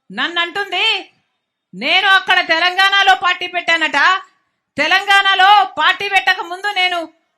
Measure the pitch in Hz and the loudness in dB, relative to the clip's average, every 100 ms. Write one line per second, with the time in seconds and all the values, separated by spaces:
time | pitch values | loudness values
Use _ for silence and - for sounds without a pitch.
0 | - 190 285 349 339 370 392 359 440 403 | -14 -6 -6 -4 -4 -4 -6 -2 -2 -4
1 | - _ _ _ _ _ _ 180 254 359 | -8 _ _ _ _ _ _ -10 -2 0
2 | 403 381 381 370 359 330 359 359 392 392 | 2 2 2 0 0 0 0 0 0 2
3 | 392 381 370 359 359 349 339 330 311 285 | 2 2 2 -2 -6 -6 -2 0 0 0
4 | 320 381 - _ _ _ _ - 311 370 | 0 0 -6 _ _ _ _ -6 0 0
5 | 403 392 392 381 381 415 381 - 320 381 | 2 2 4 4 6 4 2 0 0 0
6 | 403 381 370 370 339 359 403 392 359 349 | 0 0 0 -2 -4 -8 -6 -2 -2 -2
7 | 330 _ _ | -8 _ _